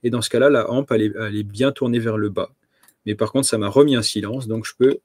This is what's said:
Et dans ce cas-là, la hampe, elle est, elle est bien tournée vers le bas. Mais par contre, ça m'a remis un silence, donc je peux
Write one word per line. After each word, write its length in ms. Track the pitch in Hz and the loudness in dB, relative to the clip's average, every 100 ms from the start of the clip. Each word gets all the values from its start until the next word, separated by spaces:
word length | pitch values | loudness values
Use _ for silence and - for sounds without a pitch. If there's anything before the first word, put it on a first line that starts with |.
Et 80 | 123 | -2
dans 100 | 120 | -2
ce 80 | 107 | -2
cas-là, 220 | 120 139 | 2 4
la 200 | 135 107 | 4 0
hampe, 220 | 120 143 | -2 0
elle 100 | 117 | 0
est, 100 | 107 104 | 0 -2
elle 180 | 110 104 | -6 -6
est 60 | |
bien 300 | 104 101 135 | -6 -2 -2
tournée 280 | 135 127 120 | 0 -2 0
vers 180 | 113 107 | -2 -2
le 100 | 104 | -2
bas. 240 | 98 - _ _ _ _ _ - | -4 -8 _ _ _ _ _ -8
Mais 80 | |
par 180 | 107 110 | -2 -2
contre, 160 | 135 135 | 0 0
ça 80 | 113 | -2
m'a 120 | 101 | 0
remis 280 | 117 147 127 | 4 6 4
un 60 | |
silence, 440 | 104 110 101 127 117 | 0 -4 -6 -6 -6
donc 200 | 113 107 | -6 -6
je 80 | - | 2
peux 200 | 127 143 | 2 2